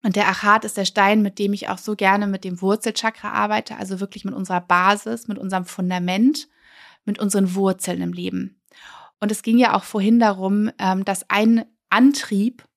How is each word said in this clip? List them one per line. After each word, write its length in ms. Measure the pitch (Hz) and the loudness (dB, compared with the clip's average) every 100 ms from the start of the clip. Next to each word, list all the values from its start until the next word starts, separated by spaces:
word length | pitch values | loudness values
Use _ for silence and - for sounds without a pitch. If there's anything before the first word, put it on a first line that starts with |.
Und 140 | 220 196 | -2 0
der 120 | 196 | 0
Achat 360 | 185 208 214 | 0 4 4
ist 120 | 220 - | 2 -4
der 80 | |
Stein, 360 | 190 - 196 214 | -4 2 4 4
mit 180 | 202 - | 2 -2
dem 140 | 202 | -4
ich 160 | 202 - | -4 -6
auch 100 | 185 | -8
so 160 | - | -6
gerne 320 | 208 196 202 202 | -2 2 2 0
mit 180 | 196 | -4
dem 180 | 190 180 | -8 -4
Wurzelchakra 720 | 190 214 226 214 226 - 208 | 0 0 -2 -4 -6 -6 -8
arbeite, 440 | - 208 214 220 214 | -4 -2 -2 -4 -10
also 240 | 190 185 | -8 -8
wirklich 240 | 196 202 | -8 -8
mit 100 | 196 | -10
unserer 260 | 190 185 180 | -8 -4 -4
Basis, 680 | 180 180 185 208 220 226 - | 2 2 4 2 -2 -8 -8
mit 100 | 202 | -8
unserem 280 | 196 190 180 | -4 -6 -6
Fundament, 840 | - 180 180 180 185 247 302 - _ _ - - _ | -4 -4 -2 -2 2 2 2 -6 _ _ -20 -20 _
mit 140 | - 208 | -8 -4
unseren 360 | 208 202 190 | -2 0 0
Wurzeln 460 | 185 196 185 - 175 | 2 0 0 -4 -4
im 120 | 175 | -4
Leben. 500 | 175 180 185 190 _ _ _ - - - _ | -6 -6 -6 -8 _ _ _ -20 -20 -20 _
Und 100 | 208 | -4
es 120 | 214 | -4
ging 160 | - 233 | 2 4
ja 160 | 247 | 4
auch 100 | 196 | 2
vorhin 340 | - 214 202 233 | -2 -2 2 4
darum, 520 | 226 190 190 202 214 - | 4 2 -2 0 -2 -2
ähm, 260 | 196 190 | -2 0
dass 240 | 196 190 - | -2 -6 -2
ein 360 | 196 220 226 220 _ _ | 2 4 2 0 _ _
Antrieb 760 | 208 262 285 - 196 220 - _ | 4 4 4 -2 -2 -2 -4 _